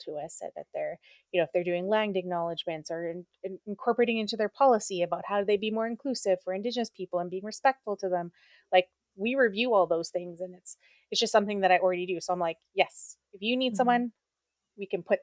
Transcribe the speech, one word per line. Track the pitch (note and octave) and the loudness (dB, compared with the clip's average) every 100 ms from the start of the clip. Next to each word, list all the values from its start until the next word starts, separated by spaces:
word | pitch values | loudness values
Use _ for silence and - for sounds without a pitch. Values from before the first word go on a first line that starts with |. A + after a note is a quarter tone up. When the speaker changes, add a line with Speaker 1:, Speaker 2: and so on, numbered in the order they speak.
Speaker 1:
to | - D3+ | -10 -10
us | D#3 - | -6 -6
and | - - | -8 -10
that | - | -12
they're, | D#3 D3+ E3+ _ _ _ | -8 -8 -8 _ _ _
you | F3+ | 0
know, | |
if | D#3+ | 0
they're | F3+ | 0
doing | F3 F3 F#3 | 0 -2 0
land | G#3+ G#3+ F#3+ | 0 0 -2
acknowledgements | F3+ F3 E3+ E3 - D#3+ D3+ | -2 -2 -2 -4 -8 -8 -8
or | E3 E3+ | -8 -6
in-, | E3+ F3 _ | -8 -12 _
in-, | F#3+ F#3 - | -12 -10 -10
incorporating | G3+ - A#3 A#3+ A3+ | -6 -2 2 2 0
into | G#3+ A3 | -4 -4
their | G#3 | -4
policy | - C#4 A3+ - F3+ | 2 4 4 2 -2
about | E3+ E3+ - | -2 -2 -2
how | G3+ | -2
they | G3 G#3 | 2 0
be | G#3+ | 0
more | A3 A3+ | -2 -4
inclusive | A#3 C#4+ A#3+ G3+ F#3 | -4 -6 -2 0 0
for | - | 0
Indigenous | F#3 A3 A#3+ A3+ | -6 -4 -4 -4
people | - F3+ F3+ | -6 -6 -4
and | F3 | -4
being | F#3 | -6
respectful | G#3 - C4+ C4 - G3 | -8 0 0 0 -2 -4
to | F#3+ | -2
them. | F3+ F3 - _ _ _ | -2 -4 -10 _ _ _
Like, | F#3 F3+ _ _ | 2 2 _ _
we | - A3 C4+ | -6 -2 2
review | A#3+ G3 B3 | 2 2 2
all | G#3+ E3+ | 4 4
those | E3+ E3 | 2 -2
things, | F3+ F3+ E3+ | -6 -8 -10
and | F#3 F3+ | -12 -12
it's, | - - _ _ _ | -14 -14 _ _ _
it's | G3+ | -2
just | A3 | 2
something | A3 G#3 G3+ | 2 2 2
that | F#3+ | 6
I | F3+ | 6
already | F#3 F3+ | 6 2
do. | F3+ F3 | -2 -4
So | - | -2
I'm | F3+ | -2
like, | E3+ E3 _ | -2 -4 _
"Yes, | F#3+ - - - - _ | 0 0 -2 -14 -16 _
if | G3 | -6
you | G#3 B3+ | -2 0
need | C4 | 0
Speaker 2:
Mm-hmm. | G#3 | 2
Speaker 1:
someone, | B3 A#3+ A#3+ - _ _ _ _ _ - | 4 2 0 -6 _ _ _ _ _ -12
we | |
can | G3 F#3+ | -6 -6
put | E3+ G3 | 0 -2